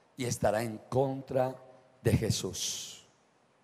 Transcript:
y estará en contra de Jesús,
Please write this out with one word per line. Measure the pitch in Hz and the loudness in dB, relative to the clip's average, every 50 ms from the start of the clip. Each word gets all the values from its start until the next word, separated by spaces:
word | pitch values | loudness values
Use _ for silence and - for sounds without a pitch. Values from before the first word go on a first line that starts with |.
| _ _ _ - | _ _ _ -6
y | 123 | -4
estará | - 123 - - 107 101 110 | -4 -2 2 2 4 4 4
en | 120 113 107 107 - - | 0 -2 -4 -8 -8 -2
contra | 127 127 139 135 135 135 131 - 135 131 127 131 131 - - - - - _ _ _ _ | 2 2 2 2 0 -6 -8 -2 0 0 0 0 -2 -8 -16 -20 -20 -20 _ _ _ _
de | - 117 | 2 4
Jesús, | 101 - 110 98 - - - 95 90 - - - - - - - - - - _ _ _ _ _ _ _ _ _ _ _ | 4 4 4 0 0 -2 -2 -4 -4 -4 -4 -4 -4 -6 -8 -12 -14 -18 -20 _ _ _ _ _ _ _ _ _ _ _